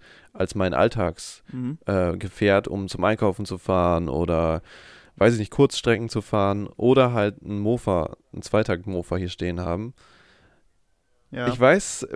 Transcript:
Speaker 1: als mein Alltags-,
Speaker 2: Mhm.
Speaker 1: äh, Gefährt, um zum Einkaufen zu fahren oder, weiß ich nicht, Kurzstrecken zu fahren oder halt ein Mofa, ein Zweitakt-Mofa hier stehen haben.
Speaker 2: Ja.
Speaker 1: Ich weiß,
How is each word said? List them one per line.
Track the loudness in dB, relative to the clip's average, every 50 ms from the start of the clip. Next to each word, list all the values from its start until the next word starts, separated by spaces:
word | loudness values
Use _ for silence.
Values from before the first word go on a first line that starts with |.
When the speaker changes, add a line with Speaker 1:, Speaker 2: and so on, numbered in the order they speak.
| -20 -20 -20 -20 -20 -14 -6
Speaker 1:
als | -4 -4 -4 -2
mein | -2 -2 0 2
Alltags-, | 2 2 2 2 0 -4 -4 -4 -6 -12 -18 -18 -20 _ -14
Speaker 2:
Mhm. | -10 -8 -8 -8 -8 -8 -4
Speaker 1:
äh, | -2 0 0 0 0 -2 -4
Gefährt, | -6 -8 -4 0 2 4 4 4 2 0
um | -4 -6 -6 -6
zum | -6 -2 0
Einkaufen | 0 0 2 0 -2 -2 -2 -6
zu | -8 -10 -8
fahren | -2 0 2 2 4 2 2 0 0 -2
oder, | -2 -2 0 0 2 2 2 0 0 -2 -6 -10 -20 -20 -20 -20 -20 -20 -20 _ _ 2
weiß | 4 4 4
ich | 2
nicht, | -2 -2
Kurzstrecken | 2 2 4 4 2 0 0 0 0 0 0 -4
zu | -6 -6
fahren | -6 -2 0 0 2 2 0 -2 -4 -10 -6 0
oder | 2 4 6 6 6 4 4
halt | 2 0 0 -2 -6
ein | -10 -8 -6 -4
Mofa, | -2 -2 -2 -2 0 -2 0 0 -2 -4 -8 -14 _ _ -18
ein | -16 -8
Zweitakt-Mofa | -2 0 0 2 2 -2 -4 -4 -6 -6 -6 -4 -4 -4 -4
hier | -4 -6
stehen | -6 -6 -6 -4 -4 -4
haben. | -4 -4 -4 -4 -6 -8 -14 _ _ _ _ _ _ _ _ _ _ _ _ _ _ _ _ _ _ _ _ _ _ _ _ _ _ -16
Speaker 2:
Ja. | -10 -6 -4 -2
Speaker 1:
Ich | 0 4
weiß, | 4 6 6 4 2 -4 -8 -10 -10 -8 -8